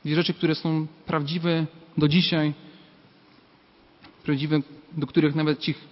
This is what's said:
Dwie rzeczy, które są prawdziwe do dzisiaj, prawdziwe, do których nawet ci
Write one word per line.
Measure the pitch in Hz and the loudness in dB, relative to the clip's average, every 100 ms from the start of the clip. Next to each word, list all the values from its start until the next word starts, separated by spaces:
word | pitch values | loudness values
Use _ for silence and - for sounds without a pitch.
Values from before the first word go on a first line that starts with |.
Dwie | 147 | 0
rzeczy, | 156 170 | 0 0
które | 170 170 | 0 0
są | 147 165 160 156 - - | 0 0 -2 -4 -10 -4
prawdziwe | 165 143 170 170 165 156 - - - | -4 -2 -2 0 0 -2 -8 -8 0
do | 147 | 4
dzisiaj, | 175 - 165 151 143 - - - - - - - - _ _ _ _ - _ - - | 4 2 0 0 -4 -16 -20 -20 -20 -20 -20 -20 -20 _ _ _ _ -20 _ -20 -10
prawdziwe, | - 139 151 151 135 - - | -2 -2 0 -2 -2 -16 -12
do | 160 143 | -8 0
których | 175 156 | 2 2
nawet | 151 151 143 | 2 0 -2
ci | - 143 - | -4 -6 -12